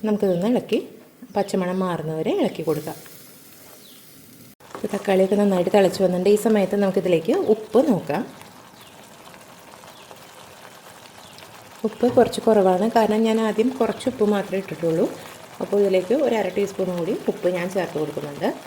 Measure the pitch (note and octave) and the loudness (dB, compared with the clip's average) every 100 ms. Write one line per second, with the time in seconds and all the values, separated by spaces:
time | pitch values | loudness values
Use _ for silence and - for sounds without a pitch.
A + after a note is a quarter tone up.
0 | G#3+ G#3 G3 F3 G3+ A#3+ - A#3 - - | -2 0 0 0 0 -2 0 -4 -4 -18
1 | - _ - - G3 F#3+ F3+ F#3 F#3 E3 | -20 _ -8 -6 -2 -2 -2 -2 -2 -4
2 | D#3 D#3+ E3+ G4 B3+ - D#3+ D3+ D3+ D#3 | -4 -4 -2 0 -2 -2 -4 -4 -4 -12
3 | - - - - - - - - - - | -16 -20 -20 -20 -20 -20 -20 -20 -20 -20
4 | - - - - - - - - - G3+ | -20 -20 -20 -20 -20 -20 -20 -10 -6 -6
5 | G3 F#3+ F#3+ G3+ G3+ F#3+ F3+ G#3 F#3+ F#3 | 0 2 4 4 4 2 4 4 4 4
6 | F#3+ F3+ F#3 G#3 A3+ G#3+ F#3+ G3+ G3 F#3+ | 0 2 2 4 4 2 2 0 0 0
7 | F3+ E3+ E3 E4 E4 A3 - A3 D4+ F#3+ | 2 0 2 0 2 0 2 2 4 0
8 | - D3+ - - - - - - - - | 0 -6 -6 -12 -20 -20 -20 -20 -20 -20
9 | - - - - - - - - - - | -20 -20 -20 -20 -20 -20 -20 -20 -20 -20
10 | - - - - - - - - - - | -20 -20 -20 -20 -20 -20 -20 -20 -20 -20
11 | - - - - - - - - A3 - | -20 -20 -20 -20 -20 -20 -20 -8 -8 0
12 | A#3+ B3 A#3 - - G#3 F#3+ F3+ G#3+ A#3 | 2 4 2 2 2 4 4 2 2 2
13 | G#3+ G#3+ A3+ A3 A3 G3+ A#3+ B3+ A3 G3+ | 2 2 2 2 0 0 0 0 -2 -2
14 | - - G#3 G#3 G3 F#3+ F#3+ D3+ E3 D#3+ | -6 0 0 0 -2 -6 -6 -6 -2 0
15 | B3+ - - - - - F#3+ G3+ G3+ F#3 | 0 -4 -16 -18 -20 -10 -4 0 2 2
16 | F#3 B3+ C4+ A#3 F#3 F#3 G3 G3 F#3 F3 | 0 0 2 0 -2 -2 -4 -2 -4 -2
17 | E3 A3+ - - F3+ F3+ F3 F#3+ E3 D3 | -4 -4 -4 -2 -2 -2 -4 -4 -4 -4
18 | D3+ D3 D3 C#3+ F#3+ - | -6 -6 -10 -6 -6 -6